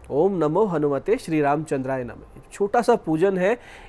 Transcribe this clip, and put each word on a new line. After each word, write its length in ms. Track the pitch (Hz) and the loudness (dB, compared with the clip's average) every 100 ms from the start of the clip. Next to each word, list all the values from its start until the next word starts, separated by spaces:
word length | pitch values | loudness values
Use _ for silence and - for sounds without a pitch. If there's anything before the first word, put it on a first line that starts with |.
| - | -4
ओम 260 | 131 190 190 | 0 2 2
नमो 280 | 151 165 214 | 0 2 0
हनुमते 520 | 165 147 139 160 254 | 0 0 -2 -2 -2
श्री 240 | - 156 | 0 0
रामचंद्राय 600 | 143 147 151 143 127 131 | 2 0 -2 -4 -2 -4
नमः। 380 | 120 - - - - | -6 -12 -20 -20 -20
छोटा 300 | - 202 240 | -4 0 2
सा 140 | 233 226 | 2 0
पूजन 420 | - 156 196 185 | 2 2 2 2
है, 200 | 180 - - - | 0 0 -6 -20